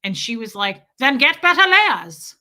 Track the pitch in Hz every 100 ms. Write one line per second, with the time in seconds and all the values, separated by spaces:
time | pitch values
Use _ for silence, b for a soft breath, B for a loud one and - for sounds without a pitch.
0 | 196 185 - 233 220 202 202 190 _ _
1 | 262 269 277 320 349 349 381 370 415 208
2 | 170 160 - -